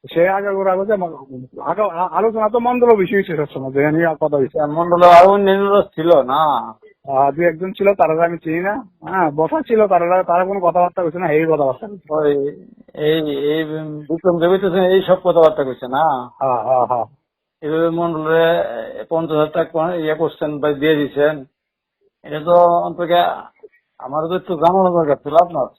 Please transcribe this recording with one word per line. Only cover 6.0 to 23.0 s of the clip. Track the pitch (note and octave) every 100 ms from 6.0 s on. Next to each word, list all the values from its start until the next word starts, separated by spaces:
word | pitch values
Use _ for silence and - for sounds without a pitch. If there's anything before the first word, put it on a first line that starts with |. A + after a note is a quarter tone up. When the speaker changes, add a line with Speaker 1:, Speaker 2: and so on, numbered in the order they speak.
| E3 D#3+
Speaker 2:
না? | B2+ C#3 D#3 B2+ A2+ G#2+ - _ -
Speaker 1:
আহ, | C3+ C#3
দু | C#3+
একজন | E3+ D#3 F#3+
ছিল, | - G3+
তারা | G3 D#3+ D#3+
আমি | E3+ E3
চিনি | E3 D#3+
না। | F#3 G#3+ A3 _ E3+
হ্যাঁ, | F#3+ E3
বসা | D3 D#3+ D#4
ছিল, | - A3+ G#3
তারা, | F3+ E3+ F#3
তারা | F#3 F3
কোনো | F#3 G3
কথাবার্তা | F3 E3+ F3 -
হয়েছে | E3+ E3+
না, | F3+
এই | D3+ D#3+
কথাবার্তা | D3+ C#3 B2+ G#3
হয়েছে। | G3+ D3
Speaker 2:
ওই, | D#3 D3+ C#3+ C#3 - - _ _
এই, | - D3+ D#3+ D3+ C#3
এই | D3 D#3 D#3 D#3 D#3 D3+
বিক্রম | D3 E3 F#3 E3+
যে | E3+
কইতেছেন, | F#3+ G3 F3+
এই | F#3 F#3+ F#3
সব | F#3
কথাবার্তা | F3+ E3+ D#3 D#3
কইছে | C3+ B2 B2+
না? | C3 D#3+ C3 B2 _
Speaker 1:
হ্যাঁ, | C3+ B2
হ্যাঁ, | A2 B2+ A#2
হ্যাঁ। | B2 A2 _ _ _ _ _
Speaker 2:
এইভাবে | D3+ D#3+ E3
মন্ডলে | E3 E3+ D#3 D#3 E3 E3 E3+ - A#2 A2 - A2
পঞ্চাশ | E3 E3 D#3
হাজার | D3+
টাকা | E3+ E3 E3 D#3+
ইয়ে | F3+ D#3
করছেন | D#3 D#3+ - D3+ D3
বা | D3+
দিয়ে | C#3+ D3+ D#3
দিছেন, | C#3 C3+ D3 D3+ C3 _ _ _ _ _ _ _
এটা | - D3+
তো | D#3 F3
অন্তত | F3 F3 F3 E3+